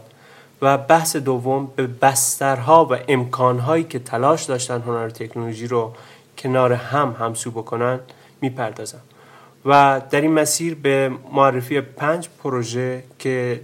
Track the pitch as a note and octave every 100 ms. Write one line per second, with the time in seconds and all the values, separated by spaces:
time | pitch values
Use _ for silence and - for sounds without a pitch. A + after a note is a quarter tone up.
0 | - _ - - - - C#3 C#3 B2+ D#3+
1 | D#3+ D#3+ C3 B2+ B2+ C3+ C3+ - B2+ A#2+
2 | C3+ B2+ - - C#3 C3+ B2 E3 C#3+ B2+
3 | - C3 B2 B2+ B2+ B2 B2 E3 D#3+ C3
4 | B2 A#2 C3+ D#3+ - B2+ - B2 A#2 A#2
5 | A2+ A2+ A2+ A#2+ A#2 A2 A#2 A#2+ A2+ A#2
6 | - - _ - C3 C3 B2 B2 - C#3
7 | C#3 A2+ A2+ A#2 B2 A2+ A2 A#2 A#2+ B2+
8 | C3 - - - C3+ B2+ A2 G2+ G#2+ -
9 | - _ - - - _ C3+ C#3+ C#3 C3+
10 | C3 C#3+ D#3 D#3 D3 - E3 D#3 C#3 C3+
11 | C3+ B2+ - C#3 C#3 B2+ B2 C#3+ B2+ -
12 | D3 F3 E3+ _ D3 B2+ A2 A#2+ B2+ B2+
13 | - - C3+ B2+ B2 A#2